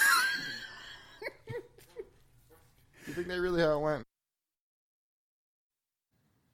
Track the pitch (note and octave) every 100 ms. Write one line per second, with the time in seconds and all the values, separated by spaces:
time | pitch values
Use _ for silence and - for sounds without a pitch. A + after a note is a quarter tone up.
0 | - - C6+ C6+ C6+ C6+ - - - -
1 | - - A4 - - A#4 - - - -
2 | - - - - _ - - _ _ -
3 | - F3 F3+ F3+ F3+ F3 D#3+ D3+ D3+ D3
4 | - _ _ _ _ _ _ _ _ _
5 | _ _ _ _ _ _ _ _ _ _
6 | _ _ _ _ _